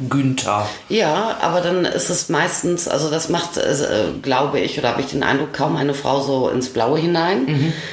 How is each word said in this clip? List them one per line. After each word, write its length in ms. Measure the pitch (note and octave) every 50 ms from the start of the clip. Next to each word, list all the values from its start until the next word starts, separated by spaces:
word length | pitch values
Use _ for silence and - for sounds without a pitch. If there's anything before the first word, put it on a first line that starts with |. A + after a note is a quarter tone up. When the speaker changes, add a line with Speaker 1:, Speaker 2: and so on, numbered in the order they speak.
| C3+ B2+
Speaker 1:
Günther"? 580 | C#3 C#3 C3+ C3 C3 - - G2 G2+ G#2 G#2 G#2 - - - -
Speaker 2:
Ja, 480 | G3+ A3 G3+ D#3 D3+ F#3 G#3+ A3+ - -
aber 220 | - E3 E3 F3+ E3+
dann 240 | F3 F#3 F3+ E3+
ist 240 | - - - - -
es 180 | - - - -
meistens, 600 | E3 D3 E3+ F3+ - - - E3+ F3 F3 - -
also 220 | - C#3+ D#3 D#3
das 200 | D3+ D#3+ - -
macht, 260 | E3+ E3+ - - -
äh, 160 | - - - D3 C#3+ D3 - - G#2+ G2+ D#2+ C2+ -
glaube 400 | - C#3 B2+ C3 D3 C#3 C#3+ B2
ich, 180 | F2+ - - C3+
oder 120 | B2 A#2+
habe 100 | A2+ -
ich 60 | C3+
den 160 | - - D3 -
Eindruck, 320 | - B2+ C3+ D3+ - -
kaum 220 | - C#3 D3+ E3
eine 180 | D3+ C#3+ C#3+ C#3
Frau 260 | C#3+ - B2 C3+ C#3
so 300 | C3+ C#3 C3+ C3 B2+ -
ins 180 | - B2+ B2 -
Blaue 300 | - A#2 A2+ B2 D3+ D#3+
hinein. 480 | D#3+ E3+ F3 E3 E3 F3 G3 A#3+ C4
Speaker 1:
Mhm. 260 | C3+ D3+ C3+ D3 D#3+ D#3 - - -